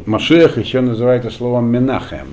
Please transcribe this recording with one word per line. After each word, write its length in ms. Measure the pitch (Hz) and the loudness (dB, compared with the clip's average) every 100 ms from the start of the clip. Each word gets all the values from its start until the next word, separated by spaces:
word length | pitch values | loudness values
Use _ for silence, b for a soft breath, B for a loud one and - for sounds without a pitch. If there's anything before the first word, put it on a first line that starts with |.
Машиах 540 | - 107 - 170 156 131 | -4 -2 2 4 4 2
ещё 240 | 104 127 | -2 0
называется 480 | 123 110 123 123 113 | 0 0 2 0 -2
словом 400 | 113 120 123 117 | -6 -2 0 2
"менахем". 560 | 120 131 110 - 71 67 | 2 0 -2 -6 -12 -12